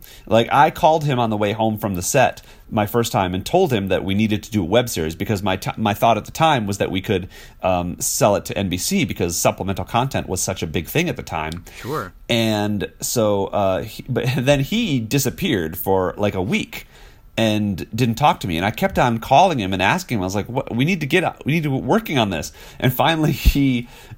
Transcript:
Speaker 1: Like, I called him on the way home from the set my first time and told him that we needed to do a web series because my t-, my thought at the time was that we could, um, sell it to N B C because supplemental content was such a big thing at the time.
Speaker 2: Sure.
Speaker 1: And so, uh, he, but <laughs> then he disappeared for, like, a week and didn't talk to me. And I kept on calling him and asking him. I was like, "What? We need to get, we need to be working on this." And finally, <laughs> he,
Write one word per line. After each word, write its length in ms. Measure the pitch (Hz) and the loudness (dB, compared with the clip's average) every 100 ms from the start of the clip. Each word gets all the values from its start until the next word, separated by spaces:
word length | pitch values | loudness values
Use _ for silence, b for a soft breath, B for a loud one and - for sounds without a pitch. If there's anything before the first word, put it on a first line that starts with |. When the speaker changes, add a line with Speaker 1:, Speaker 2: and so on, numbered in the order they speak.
| B B - | B B 0
Speaker 1:
Like, 260 | 110 117 | 2 4
I 200 | 131 156 | 4 4
called 320 | - 165 160 | 4 2 4
him 160 | 147 123 | 2 0
on 100 | 113 | 0
the 80 | 107 | 0
way 140 | 104 | 0
home 260 | 110 110 107 | 0 -2 -2
from 160 | 104 | -2
the 80 | 90 | -4
set 400 | 87 139 120 - B B - | 0 2 2 0 B B -6
my 160 | 110 104 | -2 0
first 240 | 120 117 | 0 0
time 240 | 117 92 92 | 0 0 -2
and 100 | - | 0
told 260 | 175 185 | 2 2
him 180 | 113 95 | 2 0
that 140 | 90 | -2
we 120 | 92 98 | 0 0
needed 260 | 107 104 | 2 0
to 80 | - | -2
do 140 | 107 | -4
a 20 | 82 | 2
web 240 | 113 120 | 2 2
series 240 | 90 80 | -2 -4
because 300 | 82 98 101 | -4 -4 -2
my 140 | 98 95 | -2 -2
t-, 120 | - - | -4 -2
my 160 | 107 | -2
thought 240 | 104 117 107 | 2 2 2
at 80 | - | -2
the 60 | |
time 340 | - 160 139 101 | 0 2 2 0
was 140 | 101 | -2
that 100 | - | -2
we 100 | 95 | -2
could, 300 | 92 95 95 B B - | -2 -2 -2 B B -4
um, 400 | 92 90 90 - | 0 0 -2 -4
sell 340 | - - 110 95 | -6 2 2 2
it 100 | - | 0
to 120 | - | -4
N 120 | 98 | -2
B 80 | 90 | -2
C 260 | - 196 120 | -2 0 -2
because 320 | - 87 85 | -2 -2 0
supplemental 480 | 120 - 95 95 90 | 0 0 -4 -6 -2
content 420 | 117 135 95 - | -2 0 -2 -4
was 140 | 92 | -4
such 220 | - 92 | -4 -4
a 40 | 82 | -4
big 200 | 87 78 | -4 -2
thing 220 | 143 175 | -2 -2
at 60 | - | -4
the 60 | |
time. 420 | 76 80 78 85 - - | -6 -6 -6 -8 -12 -14
Speaker 2:
Sure. 320 | 110 147 92 - - | -10 -8 -8 -10 -2
Speaker 1:
And 640 | 117 113 107 107 104 - - | 0 2 0 0 -2 -4 -8
so, 440 | - 120 107 101 98 | -4 0 2 2 0
uh, 380 | 101 98 92 | 0 0 0
he, 200 | 107 - - | -4 -10 -6
but 160 | 123 127 | -4 -2
<laughs> 40 | 139 | 0
then 260 | 127 143 | 2 2
he 380 | 135 220 226 135 | 2 -2 0 -2
disappeared 800 | 107 143 127 - 180 107 80 85 | 0 -2 -2 -2 -2 0 -2 -4
for, 380 | - 95 90 - | 0 2 0 -2
like, 160 | 104 | -2
a 80 | 95 | -2
week 460 | 95 208 - - b b b b - - | -2 -2 -4 -12 b b b b -8 0
and 480 | 113 107 104 90 - | 2 2 0 -4 -6
didn't 220 | 110 123 113 | -2 0 2
talk 240 | 147 180 | 2 2
to 80 | 104 | -2
me. 80 | 80 | -2
And 100 | 98 | -2
I 60 | |
kept 260 | - 190 180 | 0 -2 2
on 220 | 131 113 | 2 0
calling 400 | - 135 190 143 | 4 6 6 2
him 140 | 95 | -2
and 80 | 95 | 2
asking 380 | 95 170 - 113 | 2 2 -2 -4
him. 20 | |
I 40 | 92 | -2
was 100 | 101 | -2
like, 120 | 92 | -4
"What? 260 | 123 - | -6 -4
We 120 | 113 143 | 0 0
need 160 | 190 | 0
to 40 | 147 | 0
get, 400 | 175 156 - - | 0 0 -4 -2
we 60 | |
need 120 | 165 | 0
to 60 | 151 | 0
be 60 | 131 | -2
working 420 | 110 202 220 143 | 0 0 2 0
on 120 | 104 | 2
this." 240 | 82 - B B - | 0 -6 B B -2
And 140 | 127 | 0
finally, 380 | - 143 160 151 | 2 2 2 0
<laughs> 200 | 127 - | 2 4
he, 360 | 143 139 123 117 B B | 4 4 0 -4 B B